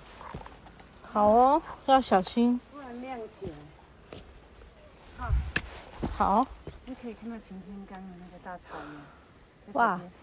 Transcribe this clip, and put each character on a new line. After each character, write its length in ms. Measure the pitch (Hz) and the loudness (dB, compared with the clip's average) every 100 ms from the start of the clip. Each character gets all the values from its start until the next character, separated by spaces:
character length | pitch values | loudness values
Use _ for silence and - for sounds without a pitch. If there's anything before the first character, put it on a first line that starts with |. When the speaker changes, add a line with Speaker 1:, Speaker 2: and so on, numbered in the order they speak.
| - - - - - - - - - - - | -20 -20 -14 -14 -14 -20 -20 -20 -20 -20 -4
Speaker 1:
好 160 | 220 208 | 4 6
哦， 340 | 226 262 302 - - - | 8 8 4 0 -8 4
要 160 | 269 | 6
小 200 | - 196 | 6 2
心。 380 | 185 - 240 247 - | 4 2 2 2 -4
Speaker 2:
突 80 | 285 | -18
然 220 | 262 240 | -16 -12
亮 160 | 254 247 | -10 -10
起 260 | 214 - 190 | -12 -12 -12
来。 40 | 147 147 - - - - - - - - - - - - - - - | -12 -18 -20 -20 -20 -20 -20 -18 -20 -20 -20 -20 -20 -20 -20 -20 -10
哈。 140 | 247 - - - - - - - - - | -2 0 0 -4 -6 -16 -16 -6 -6 0
Speaker 1:
好。 300 | 190 202 262 - - - - | 4 4 2 -4 -18 -16 -14
Speaker 2:
你 60 | 262 | -12
可 80 | 240 | -12
以 60 | 208 | -12
看 120 | 226 | -12
到 80 | 226 | -14
擎 200 | - 190 180 | -14 -16 -14
天 100 | 202 196 | -16 -14
岗 100 | 190 | -16
的 80 | 190 180 | -16 -16
那 60 | 180 175 | -18 -18
个 60 | |
大 120 | 185 175 | -14 -14
草 180 | - 160 | -14 -16
原。 1000 | 151 147 147 - - - - - - | -14 -16 -18 -20 -20 -20 -20 -20 -6
Speaker 1:
哇， 240 | 226 233 180 | 2 2 2
Speaker 2:
在 60 | |
这 60 | 180 | -6
边。 20 | - | -18